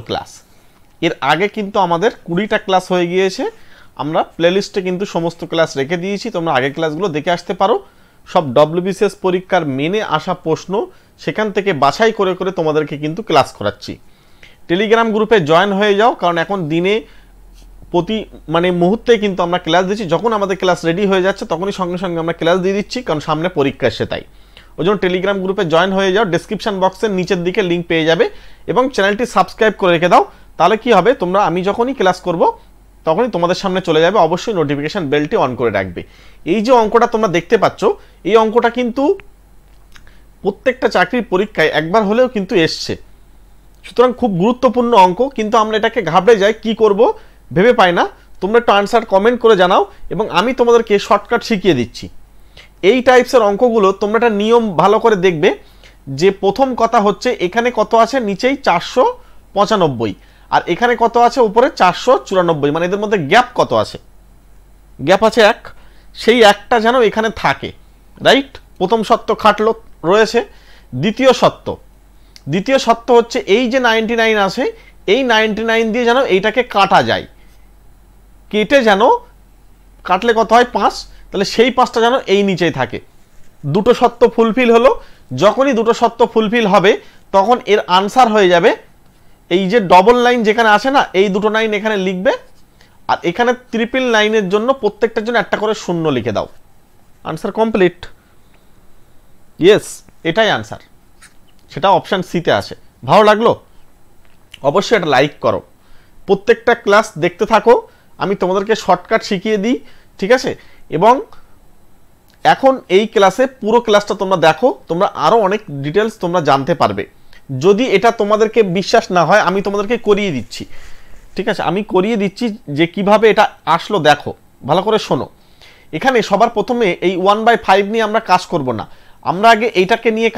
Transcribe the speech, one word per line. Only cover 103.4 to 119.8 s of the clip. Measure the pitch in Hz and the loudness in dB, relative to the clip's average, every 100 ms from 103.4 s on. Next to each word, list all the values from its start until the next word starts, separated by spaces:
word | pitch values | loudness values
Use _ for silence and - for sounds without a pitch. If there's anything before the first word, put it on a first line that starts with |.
| 226 - - - - - - - - - _ - 139 | 2 -2 -6 -20 -20 -20 -20 -20 -20 -20 _ -6 -2
অবশ্যই | 170 190 220 | -2 0 -2
এটা | 165 127 | 2 2
লাইক | 147 - 120 | 0 -2 -2
করো। | 98 - _ _ - - - - | -2 -6 _ _ -20 -20 -18 -4
প্রত্যেকটা | 196 - 226 - 240 | -2 0 0 0 -2
ক্লাস | - 202 214 156 170 | 2 2 0 -4 -4
দেখতে | - 214 | -4 0
থাকো, | 220 233 262 - _ _ - | 2 4 2 0 _ _ -8
আমি | 165 196 | -6 -4
তোমাদেরকে | 180 196 202 202 - | -2 -2 -2 -4 0
শর্টকাট | 180 - 220 - | -2 0 -4 -4
শিখিয়ে | 190 220 214 | -6 -2 -2
দিই, | 214 262 - - - - | -2 -4 -6 -20 -20 -10
ঠিক | 202 262 | 0 0
আছে? | 262 - - - - 151 | 0 -8 -14 -20 -10 0
এবং | 214 269 453 - - - - - - - - _ _ _ 147 | 2 2 -2 -16 -20 -20 -20 -20 -20 -20 -20 _ _ _ 0
এখন | 180 262 262 - 185 | 2 2 0 0 0
এই | 220 | 2
ক্লাসে | 220 190 190 262 - | 2 2 2 -2 -2
পুরো | 202 233 233 | 0 0 2
ক্লাসটা | 202 - 202 | 0 0 -4
তোমরা | 190 190 160 | -2 2 2
দেখো, | 160 254 - - | 2 0 -2 -6
তোমরা | 170 202 - 151 | -4 -2 0 0
আরও | 226 190 | 2 0
অনেক | 220 - 139 | -2 -6 -10
ডিটেলস | 143 185 220 - | -4 -2 -2 -4
তোমরা | 175 180 147 | -4 -2 0
জানতে | 139 139 160 | 0 0 0
পারবে। | 117 101 - - - - - 131 170 | 0 -2 -8 -14 -20 -20 -12 -2 2
যদি | 208 254 185 | 2 2 2
এটা | 233 226 | 0 0
তোমাদেরকে | 208 214 220 233 202 175 | 0 0 0 0 0 -2
বিশ্বাস | 180 233 - 180 | 0 0 0 0
না | 156 | 2
হয়, | 202 170 | 2 2
আমি | 196 202 | 0 -2
তোমাদেরকে | 202 | -4